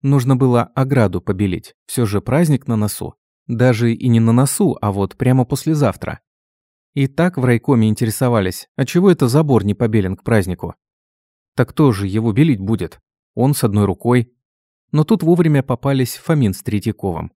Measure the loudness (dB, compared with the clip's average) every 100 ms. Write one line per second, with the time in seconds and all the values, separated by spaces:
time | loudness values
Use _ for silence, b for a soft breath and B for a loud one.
0 | 2 0 2 2 2 0 -2 -4 -2 2
1 | 0 -2 -6 -2 -2 -4 -10 _ _ -4
2 | -2 -2 -2 0 2 0 0 -2 -2 -4
3 | -12 -14 _ _ -10 0 2 2 0 0
4 | 2 2 4 2 2 0 0 0 -2 -2
5 | -4 -2 0 0 0 -4 -2 0 0 -2
6 | -10 -12 _ _ _ _ _ _ _ -4
7 | -4 0 -2 0 0 0 2 2 2 0
8 | -4 -2 0 0 -2 -6 -14 -6 -2 2
9 | 2 2 2 2 2 2 0 -2 0 0
10 | -2 -6 -2 -2 0 -6 -10 -14 _ _
11 | _ _ _ _ _ -4 -4 2 2 2
12 | -2 -2 -2 2 2 0 -2 -4 -6 -12
13 | _ _ _ -2 -2 0 0 2 0 0
14 | 0 0 0 _ _ _ _ _ _ -2
15 | 0 0 2 2 4 2 0 -4 -2 -2
16 | -2 -6 -2 0 0 -2 -4 -4 -4 -4
17 | -6 -6 -10